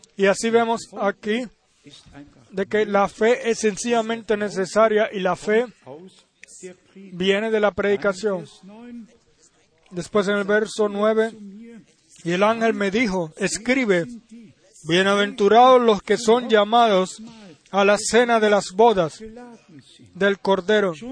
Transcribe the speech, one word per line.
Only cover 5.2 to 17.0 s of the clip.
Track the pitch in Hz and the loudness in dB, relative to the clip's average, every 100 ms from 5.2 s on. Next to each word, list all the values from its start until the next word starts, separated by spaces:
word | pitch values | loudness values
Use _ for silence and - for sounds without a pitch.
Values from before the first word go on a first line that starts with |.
la | 185 175 | -4 -4
fe | - 220 247 - - 147 185 - _ _ - - 185 180 _ | 0 -2 -2 -8 -20 -18 -20 -20 _ _ -20 -20 -20 -20 _
viene | 190 196 175 190 196 220 | -20 -18 -6 -2 -2 -2
de | 220 | 0
la | 208 | 0
predicación. | 196 202 202 202 190 208 185 147 - 185 214 240 240 208 _ _ _ _ _ _ _ _ | 0 -2 0 -2 -2 -4 -6 -8 -20 -20 -20 -20 -20 -20 _ _ _ _ _ _ _ _
Después | 180 165 208 190 | -12 -4 -2 0
en | 208 | -2
el | |
verso | 196 208 214 - 208 | 0 0 -2 -2 -2
nueve, | 202 214 220 226 220 202 202 233 226 - _ _ - | 0 0 0 -2 -6 -18 -20 -20 -20 -20 _ _ -12
"Y | 165 | -6
el | 175 | 0
ángel | 208 226 226 | 0 2 -2
me | 208 202 | -2 -2
dijo, | 208 240 185 160 - | -2 -2 -2 -8 -6
'Escribe, | 196 - 233 262 233 180 156 120 - 233 202 _ _ - 147 | -6 -4 -2 -2 0 0 -2 -10 -20 -20 -20 _ _ -18 -2
bienaventurados | 170 196 202 202 202 202 220 254 254 | 0 2 0 -2 0 4 6 8 6
los | 233 196 | 4 0
que | - 202 | 0 -2
son | - 240 233 | 2 2 4
llamados | 214 208 233 233 185 | 2 4 4 4 2